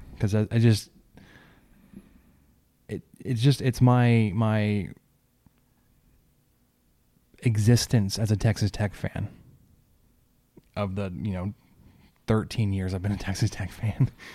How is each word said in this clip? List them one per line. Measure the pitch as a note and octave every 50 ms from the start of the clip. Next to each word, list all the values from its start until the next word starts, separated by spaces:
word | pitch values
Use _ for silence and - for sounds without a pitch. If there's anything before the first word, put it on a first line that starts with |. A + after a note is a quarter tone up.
| - - - -
'Cause | - G2+ G2+
I, | G#2+ G#2+ -
I | - A#2
just, | A2+ A#2 A2 G2 - - _ _ _ _ _ - - - - - - _ _ _ _ _ _ _ _ _ - - - _ _ _ _ _ _ _ _ _ _ _ _ _ _ _ _ -
it, | G#2+ - - _ - -
it's | - - C3 A2
just, | A#2 C#3+ C3+ -
it's | - B2+ A#2+ -
my, | B2 B2 B2 B2 A#2+ A#2+ A#2 A2+ A2 G#2+ E2+
my | A2 A2+ A2 G#2+ G#2+ G#2 G#2 G#2 G#2 F#2+ - - - _ _ _ _ _ _ _ _ _ _ _ _ _ _ _ _ _ _ _ _ _ _ _ _ _ _ _ _ _ _ _ _ _ _ _ _ _ _ _ _ _ _ _ _ _ _ _ _ -
existence | B2 A2 G#2+ G#2 A#2 A#2+ A#2 - - - A#2 G2+ G2 - -
as | A2+ G2+
a | G#2+ G2
Texas | - A2+ G#2 - A2 G2
Tech | - - G#2 F2+ -
fan | - - - - - G2+ - - - - - - _ _ _ _ _ _ _ _ _ _ _ _ _ _ _ _ _ _ _ _ - - _ _
of | - G#2 G2 F#2+
the, | G2+ G2+ F#2+ F2+ -
you | - G#2+ F#2
know, | F2+ F2+ G#2 G#2 - _ _ _ _ - - - _ - _ _ _ _ -
thirteen | A2 A2 G2+ - - - A2+ G2+ G2
years | G2 F#2 F#2 F#2
I've | F#2
been | F2+ G2+
a | G2+ G2
Texas | - G2 F#2+ - A#2 G#2
Tech | - - G2 F#2
fan, | - - - G#2+ - - C3 - - - - - -